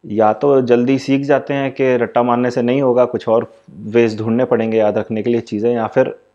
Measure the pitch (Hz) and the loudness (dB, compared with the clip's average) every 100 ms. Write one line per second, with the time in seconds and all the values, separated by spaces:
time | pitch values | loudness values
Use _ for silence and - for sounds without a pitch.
0 | - 104 107 110 143 139 123 120 123 135 | -6 0 2 2 2 2 4 2 2 0
1 | 135 135 139 139 135 139 135 127 131 123 | 0 -2 0 -2 0 -4 -4 -2 0 0
2 | 113 123 123 120 123 123 120 135 135 123 | -2 -2 0 2 0 0 0 0 2 2
3 | 120 113 - 113 120 - - - 90 113 | 0 -2 0 0 -2 -14 -20 -16 -2 2
4 | 117 107 110 117 127 120 113 110 107 104 | 2 0 -2 -2 0 0 0 0 0 0
5 | 104 110 110 117 113 104 117 120 110 135 | -4 -4 -2 -2 -4 -4 -2 -2 -2 0
6 | 123 - _ | 0 -4 _